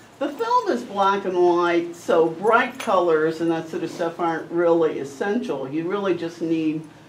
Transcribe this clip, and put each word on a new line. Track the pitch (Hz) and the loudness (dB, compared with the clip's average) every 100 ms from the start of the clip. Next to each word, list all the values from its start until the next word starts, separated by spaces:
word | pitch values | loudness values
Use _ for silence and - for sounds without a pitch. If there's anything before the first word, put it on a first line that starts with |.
| - - | -18 -6
the | 285 | -6
film | 294 453 494 415 | -4 0 2 2
is | 247 | -2
black | - - 196 202 190 | -2 0 2 2 0
and | 185 | 2
white, | 175 170 175 170 170 - | 4 4 2 0 -2 -6
so | - 175 165 | 0 4 2
bright | 165 208 226 262 - | 2 2 4 2 -4
colors | - 190 175 156 160 160 | 0 2 4 4 2 0
and | 170 | -2
that | 165 165 | -2 -4
sort | 170 | -6
of | 160 | -6
stuff | - 170 165 | -4 -6 -2
aren't | 170 165 165 | -2 -4 -4
really | 170 170 170 160 - | 0 4 4 2 0
essential. | 135 - 202 226 233 139 131 | -8 -6 -2 -2 -2 -6 -6
You | 151 165 | -6 -4
really | 202 196 170 | -2 -2 -2
just | 165 - | -4 -6
need | 165 160 160 156 - - | -2 0 0 -2 -6 -18